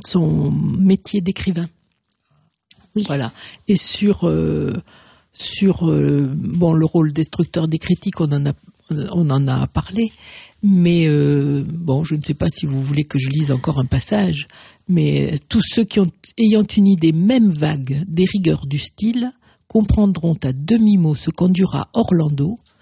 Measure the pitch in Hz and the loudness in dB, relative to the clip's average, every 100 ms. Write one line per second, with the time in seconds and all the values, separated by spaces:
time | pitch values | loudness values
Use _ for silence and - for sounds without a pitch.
0 | - 180 160 156 147 151 - - 190 190 | -2 0 0 0 0 -2 -2 2 2 2
1 | - 202 180 - - 165 170 _ _ _ | 0 -4 -4 -4 -4 -4 -6 _ _ _
2 | _ _ _ _ _ _ - - _ 214 | _ _ _ _ _ _ -20 -20 _ -6
3 | 196 143 113 - - - - 190 - - | -4 -4 -6 -10 -20 -8 0 0 0 0
4 | 202 196 170 160 160 156 143 - - - | 0 0 0 0 0 -2 -4 -6 -12 -20
5 | _ _ _ - - - 196 180 165 147 | _ _ _ -4 -2 2 2 2 0 0
6 | 143 143 135 147 156 170 170 160 160 170 | 2 0 -2 -4 -4 0 2 2 2 2
7 | 156 147 160 - 165 165 160 160 - 180 | 0 0 -2 -2 -2 -2 -2 -2 -2 -2
8 | 196 - 156 143 143 - _ _ - 151 | -2 -4 -2 0 -2 -4 _ _ -8 -8
9 | - 175 156 135 139 127 135 - - 196 | -4 -2 0 0 0 0 -2 -4 -4 -4
10 | 226 - - - - _ 202 185 170 170 | -4 -6 -20 -20 -20 _ 2 4 4 4
11 | 156 147 143 143 143 143 156 165 170 135 | 2 2 2 2 0 -2 -4 -6 -2 -2
12 | 160 156 143 151 170 - 147 135 135 143 | -2 -4 -4 -2 -2 -2 -2 -4 -4 -4
13 | 147 143 131 147 147 131 165 139 127 131 | -2 -4 -2 -2 0 -2 -2 -2 -2 0
14 | - 208 185 147 - - - _ - 175 | 0 0 0 -4 -8 -20 -20 _ -2 0
15 | 147 143 139 151 - 226 - - 226 208 | 2 0 -2 -4 -2 0 2 0 0 0
16 | 175 - - - 220 214 208 214 196 185 | 0 -2 -10 0 2 4 2 4 4 4
17 | 165 160 196 262 208 151 151 147 127 139 | 2 2 2 4 2 2 -2 -2 -4 -4
18 | 185 160 190 208 170 - 139 143 - - | -2 0 0 0 0 0 -2 -2 -2 -2
19 | 220 240 247 - _ _ - 226 208 214 | -4 -2 -4 -8 _ _ -2 0 2 2
20 | 202 170 170 156 135 131 156 226 214 202 | 2 2 -2 -2 -4 -4 0 2 4 4
21 | 156 147 - - 180 185 190 143 - 226 | 2 0 -2 0 2 2 0 -2 -4 -2
22 | - 175 151 139 151 233 - _ | 0 2 0 -2 -4 -6 -14 _